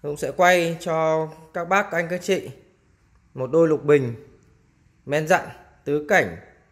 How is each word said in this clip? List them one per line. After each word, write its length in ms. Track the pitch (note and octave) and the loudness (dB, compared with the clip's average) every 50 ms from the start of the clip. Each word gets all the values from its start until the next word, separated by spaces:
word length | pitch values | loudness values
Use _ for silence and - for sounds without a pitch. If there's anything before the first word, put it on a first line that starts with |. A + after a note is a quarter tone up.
| - | -6
Dũng 140 | D3 D3 | -8 -6
sẽ 140 | D3 - C3 | -6 -6 -8
quay 460 | C#3 - F3+ F3 F3+ F3+ E3+ E3 E3+ E3 | 0 4 4 6 6 4 2 0 -4 -6
cho 480 | - F3+ D#3+ D#3+ D#3+ D#3+ D#3+ D#3+ D#3+ D#3 D#3 - E3 - _ | -4 -4 -2 0 0 0 0 0 -2 -4 -8 -18 -20 -12 _
các 160 | F3 E3+ E3+ | -10 -2 0
bác, 220 | F#3+ G3+ G3+ G3+ | 0 0 0 0
anh, 160 | F3 E3 E3+ E3 | -4 -4 -4 -4
các 120 | F3+ F3+ - | -6 -6 -2
chị 260 | - F#3+ E3 - A#2 B2+ - _ _ _ _ _ _ _ _ _ _ _ _ _ _ _ | -2 -2 -2 -2 -10 -18 -20 _ _ _ _ _ _ _ _ _ _ _ _ _ _ _
một 180 | C3 B2+ B2 | -10 -6 0
đôi 160 | C#3 E3 E3 | 2 4 4
lục 160 | D#3+ D#3 C#3 - | 4 2 0 4
bình 320 | D3 D3 C#3+ C3 A#2 A#2 - - - - _ _ _ _ _ _ _ _ _ _ _ _ _ _ | 4 4 4 4 -2 -6 -10 -16 -20 -20 _ _ _ _ _ _ _ _ _ _ _ _ _ _
men 220 | C3 C#3+ D3+ D#3 | -4 -4 -4 2
dặn 200 | D#3 F#3 E3+ - - - - - _ _ _ _ | 2 0 0 0 -6 -18 -20 -20 _ _ _ _
tứ 220 | C#3+ C#3+ D3+ D3 - | -4 -4 -4 0 2
cảnh 280 | G#3 F3+ C3 F#2 E2 F2 - _ _ _ _ _ | 2 2 2 0 -6 -14 -18 _ _ _ _ _